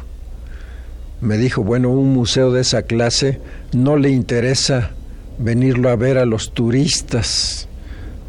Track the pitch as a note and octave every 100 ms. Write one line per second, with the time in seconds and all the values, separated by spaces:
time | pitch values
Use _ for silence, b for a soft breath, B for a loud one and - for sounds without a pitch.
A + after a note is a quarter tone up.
0 | - - - - B B B B B B
1 | B - G#2+ G#2+ A#2 - G2+ A#2+ B2 C3
2 | C3+ C3 A#2 C3 C3 B2+ B2 A#2+ - A#2
3 | A#2 - C3+ C3 B B B B2 C3 D3
4 | C#3 C3 - A#2+ B2 C3 - C3 G2 -
5 | - B B - A2+ A#2+ C3 B2 B2+ A#2+
6 | B2+ C3 B2 G#2+ - - A#2 B2 D3 -
7 | - A#2+ - - - - - B B B
8 | B B